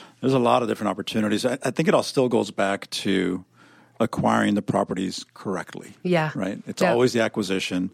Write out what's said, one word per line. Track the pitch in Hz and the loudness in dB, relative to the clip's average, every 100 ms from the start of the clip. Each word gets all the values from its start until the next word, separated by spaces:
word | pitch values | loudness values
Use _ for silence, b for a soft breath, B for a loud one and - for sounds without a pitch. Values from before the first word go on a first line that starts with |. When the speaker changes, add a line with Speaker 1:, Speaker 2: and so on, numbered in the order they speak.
| B B | B B
Speaker 1:
there's | 131 | 0
a | 135 | 4
lot | 120 123 | 4 2
of | 113 | 0
different | 110 104 | -2 -2
opportunities. | 98 95 113 107 104 | -4 -4 -2 0 0
I, | 117 135 | 0 -2
I | 135 | -4
think | - 165 | 0 2
it | |
all | 156 | 2
still | 107 - 123 | 2 0 2
goes | 117 101 | 2 0
back | - 98 98 - | 0 -2 -2 -6
to | - 107 95 90 90 - b b b b _ | -6 0 0 0 -2 -8 b b b b _
acquiring | 113 - 127 113 107 | -2 0 2 2 2
the | 104 | 2
properties | - 98 101 95 95 - - | 0 0 0 -2 -4 -6 -12
correctly. | - 107 92 - - - - | -10 -6 -6 -6 -12 -16 -8
Speaker 2:
Yeah. | 180 170 156 | 0 0 0
Speaker 1:
Right? | - - - - | -4 -6 -6 -10
It's | - | 0
Speaker 2:
Yeah. | 185 | 2
Speaker 1:
always | 120 127 | 4 4
the | 117 | 2
acquisition. | 110 - 95 95 - 92 92 | 0 -2 -2 -2 -2 -4 -4